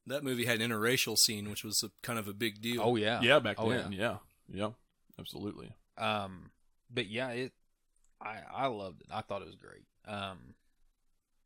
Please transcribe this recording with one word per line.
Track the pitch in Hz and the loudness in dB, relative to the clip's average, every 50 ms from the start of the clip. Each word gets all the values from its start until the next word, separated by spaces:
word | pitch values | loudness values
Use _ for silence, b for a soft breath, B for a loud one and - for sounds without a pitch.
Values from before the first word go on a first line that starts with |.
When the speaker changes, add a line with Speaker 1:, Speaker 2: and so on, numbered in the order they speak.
| _ | _
Speaker 1:
that | 113 131 147 143 | -6 -4 -4 -2
movie | 131 127 120 120 | 0 0 2 2
had | 117 120 110 | 2 2 2
an | 113 120 | 2 2
interracial | 117 107 107 120 127 131 - 123 107 - | 2 2 4 4 4 4 4 4 6 6
scene, | - - 110 104 101 104 | 6 6 4 0 -4 -4
which | 104 - | -6 -6
was | - 107 101 - - | -4 -2 0 0 0
a, | 104 - _ | -2 -6 _
kind | - - 120 113 | -6 -4 -4 -2
of | 104 | -4
a | 104 | -4
big | 101 101 117 113 104 107 | -2 0 0 0 0 -2
deal. | 110 117 120 117 | -2 -2 0 2
Speaker 2:
Oh | 107 117 123 | 4 4 4
yeah. | 110 104 107 120 107 | 4 4 2 2 4
Speaker 3:
Yeah, | 120 123 139 151 | 6 8 8 8
back | 117 107 98 - | 6 4 0 0
Speaker 2:
Oh, | 113 113 | 2 2
Speaker 3:
then. | 120 113 98 101 | 2 2 0 -2
Speaker 2:
yeah. | 101 92 107 117 98 104 - - _ _ _ - | -2 0 0 0 0 -4 -8 -16 _ _ _ -10
Speaker 3:
Yeah. | 95 95 | -4 -4
Yeah. | 104 107 120 - _ _ _ _ _ _ _ - | -2 -4 -4 -8 _ _ _ _ _ _ _ -16
Absolutely. | - - - - 101 104 - - - - 107 - _ _ _ - | -14 -12 -10 -8 -6 -6 -6 -8 -12 -16 -16 -20 _ _ _ -4
Speaker 2:
Um, | 113 107 107 104 98 95 92 87 78 - - _ _ _ _ _ _ - | 0 0 0 0 -2 -4 -8 -14 -16 -20 -20 _ _ _ _ _ _ -6
but | 120 123 113 95 | -4 -4 -4 -2
yeah, | 107 117 131 131 | -4 -4 -4 -2
it, | 117 120 131 120 - _ _ _ _ _ _ _ _ _ _ _ _ _ | -2 -4 -4 -4 -6 _ _ _ _ _ _ _ _ _ _ _ _ _
I, | - 104 107 104 - - | -10 -10 -10 -10 -12 -8
I | - 107 135 135 | -2 0 0 0
loved | 117 104 98 92 80 - | 0 -2 -4 -8 -8 -12
it. | - - | -12 -8
I | - 107 | -6 -6
thought | 107 - - 98 | -4 -4 -6 -6
it | 87 | -6
was | - 95 | -10 -14
great. | - - - - - - _ _ _ _ | -18 -18 -20 -20 -20 -20 _ _ _ _
Um, | 107 104 101 98 95 95 80 60 - - - _ _ _ _ _ _ _ _ _ _ _ _ _ _ _ _ _ | -8 -6 -6 -6 -6 -8 -10 -16 -20 -20 -20 _ _ _ _ _ _ _ _ _ _ _ _ _ _ _ _ _